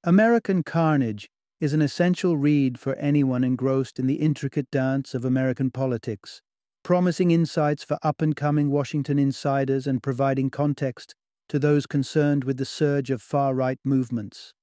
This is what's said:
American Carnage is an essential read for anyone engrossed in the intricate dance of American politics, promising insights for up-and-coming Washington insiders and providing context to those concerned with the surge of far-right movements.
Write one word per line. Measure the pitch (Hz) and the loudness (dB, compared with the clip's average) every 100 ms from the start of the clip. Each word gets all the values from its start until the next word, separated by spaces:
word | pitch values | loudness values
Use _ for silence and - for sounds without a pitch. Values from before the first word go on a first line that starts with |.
American | - 180 220 233 - 190 | 4 4 6 4 2 -2
Carnage | 147 165 160 151 120 104 - _ _ _ | 0 0 2 2 0 -4 -12 _ _ _
is | 151 | -2
an | 156 | 0
essential | 147 - 175 180 185 160 | 0 2 0 2 0 2
read | 143 147 135 123 | 2 2 2 -2
for | - 135 | -6 -4
anyone | 143 143 135 127 | 0 2 2 0
engrossed | 127 127 131 135 131 - | 0 0 0 0 -2 -4
in | 131 | -2
the | 147 | 0
intricate | 156 147 139 - 135 | 0 0 -4 -4 -2
dance | 139 131 135 135 | -2 0 -2 -4
of | 127 | -6
American | 127 127 131 123 131 | -2 0 0 0 -4
politics, | 123 131 117 - 104 - - _ _ _ _ | -2 -4 -4 -6 -10 -12 -20 _ _ _ _
promising | - 180 180 165 180 | -2 2 2 2 2
insights | 165 165 - 147 147 | 2 2 0 0 0
for | - - | -4 -2
up-and-coming | 151 - 160 151 147 147 147 | -2 0 -2 0 0 0 0
Washington | 143 135 151 139 143 | 0 -2 -4 -2 0
insiders | 139 131 147 139 135 135 131 | 0 0 -2 0 0 -2 0
and | 131 | -2
providing | 139 127 139 135 135 | -2 0 0 0 -2
context | - 147 139 135 - - - _ _ _ | -2 -2 0 -4 -6 -18 -20 _ _ _
to | 147 | -2
those | 147 147 143 | 2 2 2
concerned | 143 131 156 147 143 | -2 0 0 2 0
with | 131 131 | -2 -4
the | 135 | -6
surge | - 151 143 131 | -2 0 0 -2
of | 127 | -6
far-right | - 139 139 131 131 131 | -4 -2 0 0 -2 -2
movements. | - 135 123 117 101 - - _ | 0 0 0 -6 -8 -14 -20 _